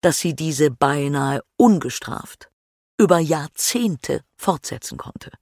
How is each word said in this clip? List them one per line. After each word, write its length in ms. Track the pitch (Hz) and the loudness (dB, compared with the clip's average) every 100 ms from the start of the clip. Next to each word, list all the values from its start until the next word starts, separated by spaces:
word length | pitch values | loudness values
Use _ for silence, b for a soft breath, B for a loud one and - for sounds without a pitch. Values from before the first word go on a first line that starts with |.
dass 180 | 180 151 | 2 0
sie 160 | 175 | -2
diese 360 | 147 160 139 151 | -4 -6 2 2
beinahe 720 | 120 139 143 143 143 139 139 - _ | 2 0 0 -2 -2 -2 -2 -6 _
ungestraft 920 | 233 190 127 - - - - - - _ _ _ _ _ | 4 6 0 -8 -10 -10 -12 -20 -20 _ _ _ _ _
über 200 | 202 175 | 4 4
Jahrzehnte 1040 | 160 160 147 - - 247 233 147 - 135 _ | 2 -2 -4 -6 -4 0 -2 -4 -6 -6 _
fortsetzen 640 | _ - 160 - - - - | _ -2 -2 -4 -12 -12 -14
konnte. 340 | - - - - | -14 -16 -20 -20